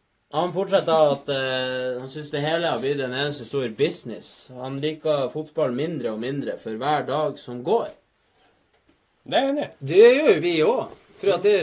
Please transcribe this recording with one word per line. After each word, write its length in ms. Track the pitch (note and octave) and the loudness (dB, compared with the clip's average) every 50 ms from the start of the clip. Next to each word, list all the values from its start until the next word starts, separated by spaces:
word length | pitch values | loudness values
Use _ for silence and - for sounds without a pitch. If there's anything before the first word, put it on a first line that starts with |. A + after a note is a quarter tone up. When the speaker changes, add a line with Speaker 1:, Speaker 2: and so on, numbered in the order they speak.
| _ _ _ _ _ _ - | _ _ _ _ _ _ -4
Speaker 1:
Han 180 | D3+ E3+ F3+ D3+ | -2 -2 -2 -2
fortsetter 340 | F3+ G3 - G3 F#3 D3 | -4 -2 2 2 2 2
da 260 | E3 D#3+ D#3+ D#3 C#3+ C#3 | 4 4 6 6 4 4
at, 160 | C3+ - - | 0 -2 -4
eh, 720 | C#3 C3+ C3+ C3 C3 C3 B2+ B2+ B2+ B2+ B2+ B2+ B2+ B2 | -4 -2 -2 -2 -2 -2 -2 -2 -4 -4 -4 -4 -6 -6
han 100 | C3 C3+ C3 | -8 -10 -10
synes 180 | D#3 D3 C#3+ | -12 -10 -6
det 120 | D3+ C#3+ D3 | -4 -2 -2
hele 240 | D#3 E3 E3+ E3+ D#3+ | 0 0 0 0 0
har 120 | C3+ A#2 | -2 -2
blitt 200 | A#2+ C#3 D3 C#3 | -2 -2 -2 -2
en 140 | C3+ B2 B2 | -2 -4 -2
eneste 300 | C3 C#3+ D3 C#3+ - A#2+ | -2 -4 -4 -4 -6 -10
stor 220 | - - C#3+ C3 A#2 | -6 -4 -4 -4 -4
business. 840 | A2 - C#3 D#3+ - - - B2+ G#2+ F2 - - - - - - B2+ | 0 0 0 0 0 -4 -10 -12 -12 -12 -14 -16 -18 -18 -18 -18 -14
Han 240 | B2 B2+ C3 C#3 C#3 | -12 -10 -8 -8 -6
liker 500 | C#3 D#3 D#3 D3+ - D#3 D3+ C#3+ C3+ A#2+ | -4 -6 -6 -2 0 0 0 2 0 -2
fotball 420 | - D3+ D#3 - - E3 D3+ C3 A#2+ | -4 -6 -8 -6 -2 -2 0 0 0
mindre 400 | B2+ D3 E3+ E3+ C#3 A#2 A2+ A2 | -2 -2 -4 -4 -4 -4 -4 -4
og 80 | G#2+ | -4
mindre 380 | A2+ C3 C#3+ C#3+ B2 G#2+ F#2 - | -4 -4 -4 -4 -4 -6 -8 -8
for 180 | - A2+ A2 | -8 -8 -8
hver 300 | A2 C3 D3 D3+ C#3+ B2 | -4 -2 -2 0 -2 -2
dag 320 | B2 C3 D3+ D3+ C#3+ C3 - | -2 -2 -2 -2 -2 -4 -8
som 240 | - - A#2+ B2 A#2+ | -12 -12 -12 -8 -2
går. 240 | D#3 G#3+ A#3 - - - - _ _ _ _ _ _ _ _ _ _ _ _ _ _ _ _ _ _ _ _ _ _ _ _ _ | -2 0 0 -2 -4 -10 -16 _ _ _ _ _ _ _ _ _ _ _ _ _ _ _ _ _ _ _ _ _ _ _ _ _
Speaker 2:
Det 100 | - D#3 | -2 0
er 40 | A3 | 2
jeg 140 | C4+ C4+ C#4 | 2 2 0
enig 100 | D4 A#3+ | -2 -4
i. 220 | - - _ C3+ | -6 -8 _ -6
Speaker 3:
Det 160 | C3+ E3 F#3+ A3+ | 2 6 8 10
gjør 320 | A#3+ B3+ C#4+ D#4 C#4 F#3+ | 10 8 8 6 4 4
jo 60 | D3+ | 4
vi 120 | D#3 F3 E3+ D#3 D3+ | 2 0 2 2 2
også. 260 | F3+ B3+ A#3+ - - - - _ _ - | 2 2 0 -2 -6 -12 -18 _ _ -16
For 160 | - - G3 F#3 | -2 0 0 0
at 80 | E3+ F#3 | 2 4
det 120 | G#3 G#3 F#3 | 2 2 2